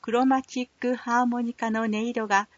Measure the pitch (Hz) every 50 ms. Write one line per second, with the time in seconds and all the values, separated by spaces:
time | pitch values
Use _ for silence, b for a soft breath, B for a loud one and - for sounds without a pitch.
0 | - - 220 240 262 262 269 262 262 - - 254 247 - _ _ - 247 254 240
1 | - 247 233 240 254 247 240 240 240 233 240 - 233 226 220 220 226 220 208 214
2 | 226 240 233 220 220 208 202 196 208 b b